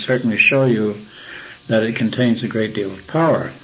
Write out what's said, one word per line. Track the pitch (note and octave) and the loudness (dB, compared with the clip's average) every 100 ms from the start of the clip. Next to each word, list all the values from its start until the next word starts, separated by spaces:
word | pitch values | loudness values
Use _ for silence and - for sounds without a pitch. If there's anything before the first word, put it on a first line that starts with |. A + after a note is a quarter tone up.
| - | -2
certainly | B2+ A#2 G#2 | 0 0 2
show | - C#3 C3 | 2 4 4
you | A2 G#2+ G#2 G#2+ - - - - - - | 2 0 -4 -12 -20 -18 -18 -18 -14 0
that | A2 | 0
it | A2 A2+ | 2 0
contains | A2+ A2 A#2+ A2 | -2 2 2 2
a | A#2 | 0
great | A2+ G#2+ | -2 -2
deal | G#2+ G2 | -2 -6
of | F#2+ - | -8 -6
power. | D#3 E3 G2+ - - | 0 2 2 -2 -12